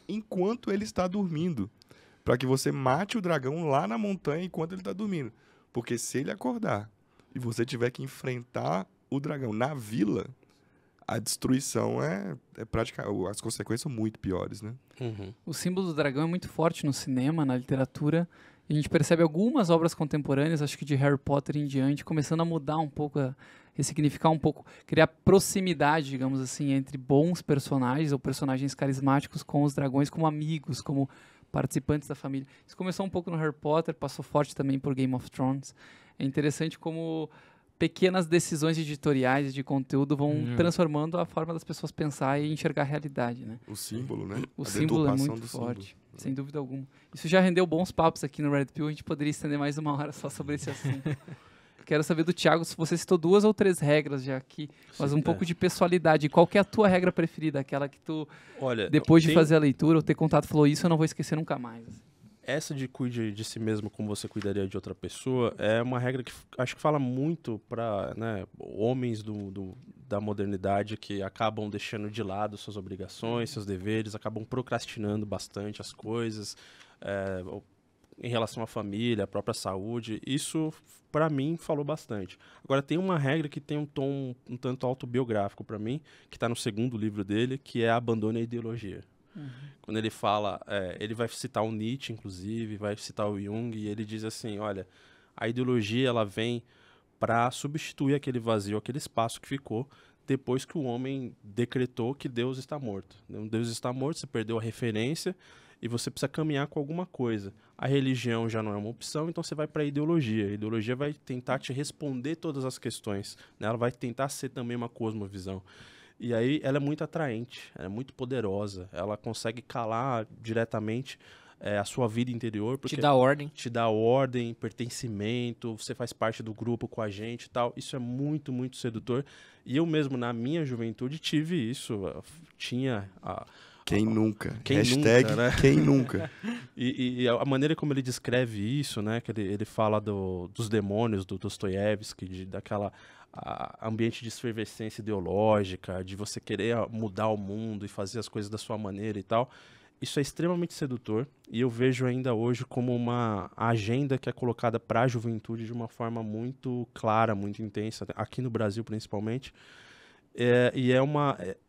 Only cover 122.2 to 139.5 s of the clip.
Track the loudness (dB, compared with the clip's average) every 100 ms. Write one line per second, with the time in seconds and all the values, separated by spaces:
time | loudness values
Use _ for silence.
122.2 | -2 -2 -4 -2 -2 -4 -4 2 6 8
123.2 | 8 4 0 -8 -6 0 2 4 6 6
124.2 | 4 0 -4 -4 -8 -6 -8 -6 -6 -4
125.2 | -2 -2 -2 -4 -8 -8 -8 -6 -8 -2
126.2 | -2 -2 -6 -6 -2 -2 -4 -4 -6 -6
127.2 | -8 -10 -6 -2 -2 -2 -10 -8 -6 -4
128.2 | -2 -2 -4 -4 -4 -4 -6 -4 -2 -2
129.2 | -4 -12 -20 -18 -4 0 2 2 0 -2
130.2 | -2 -2 -2 -2 -2 -2 -4 -4 -6 -6
131.2 | -2 0 0 0 -2 -4 -4 -4 -4 -6
132.2 | -12 -18 -20 -12 -6 -2 0 -2 -6 -12
133.2 | -10 -8 -10 -16 -20 -12 0 2 4 4
134.2 | 2 2 -4 -6 2 4 6 6 8 8
135.2 | 8 6 2 6 8 8 6 6 4 0
136.2 | -4 -6 -8 -8 -10 -6 -4 -2 -2 0
137.2 | 2 2 2 2 2 0 0 0 -2 -4
138.2 | 0 0 0 -2 -2 -2 -2 -4 -2 -2
139.2 | -4 -4 -2